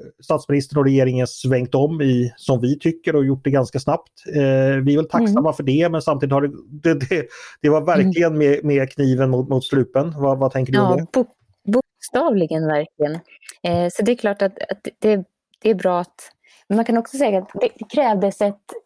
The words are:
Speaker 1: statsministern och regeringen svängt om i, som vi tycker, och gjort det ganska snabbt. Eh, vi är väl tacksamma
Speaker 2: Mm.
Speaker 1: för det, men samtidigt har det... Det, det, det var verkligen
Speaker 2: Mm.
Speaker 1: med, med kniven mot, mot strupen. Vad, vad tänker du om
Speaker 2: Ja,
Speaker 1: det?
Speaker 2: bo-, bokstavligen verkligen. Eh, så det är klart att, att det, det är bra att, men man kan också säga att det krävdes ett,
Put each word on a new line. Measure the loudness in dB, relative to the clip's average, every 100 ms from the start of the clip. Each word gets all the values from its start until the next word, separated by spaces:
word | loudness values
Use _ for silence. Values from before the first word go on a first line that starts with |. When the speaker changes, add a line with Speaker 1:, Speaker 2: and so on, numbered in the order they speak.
| -20 _
Speaker 1:
statsministern | -4 -4 0 -2 0 0
och | 4
regeringen | 4 2 2 -2
svängt | -4 0 0 0 0
om | 0 0
i, | 0 2 0 -4
som | -2 0
vi | 0 0
tycker, | -2 -2 -2 0
och | 0
gjort | 0
det | 0
ganska | 0 0 -4
snabbt. | -2 -4 -6 _ -6
Eh, | 0 2 2 2 2
vi | 2
är | 0
väl | 0
tacksamma | 0 2 2 0
Speaker 2:
Mm. |
Speaker 1:
för | -2
det, | 0 0 2
men | 0
samtidigt | -2 -2 0
har | 0
det... | -2 -6 -18
Det, | -4 0 0 0
det, | -4 -4 -14 -20 -2
det | 2
var | 2 2
verkligen | 2 2 2 0 2
Speaker 2:
Mm. |
Speaker 1:
med, | 2 2 0
med | 0 -2
kniven | 0 0 2 0
mot, | 0 0
mot | -2 0
strupen. | 0 0 0 -2 -2
Vad, | -2 0
vad | -2
tänker | -2 0
du | 2
om | 2
Speaker 2:
Ja, | 0
Speaker 1:
det? | 0
Speaker 2:
bo-, | -2 -2 _ _ _ -2
bokstavligen | -2 -2 _ -6 -2 0 0 0 -2 -2
verkligen. | -2 -4 _ -4 -4 -12 _ -20 -10
Eh, | -2 0 -2
så | -2
det | -2
är | 0
klart | -2 -2
att, | -4 -4 -10
att | -8 -10 -4
det, | 0 0 -2 _ _ _
det | -2
är | 0
bra | 0 -2
att, | -4 _ -20 _ _ _ _
men | -2
man | 0
kan | -2
också | -2 -2
säga | 0 0
att | -4
det | -4 -4 -4 -6 -2
krävdes | 0 0 -2 -2
ett, | -4 -4 -16 -18